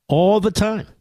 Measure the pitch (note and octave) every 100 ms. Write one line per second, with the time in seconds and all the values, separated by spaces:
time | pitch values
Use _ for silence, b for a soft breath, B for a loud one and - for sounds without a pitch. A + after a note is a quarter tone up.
0 | - D3 F3+ G#3 G3+ E3+ G#3+ G#3+ - _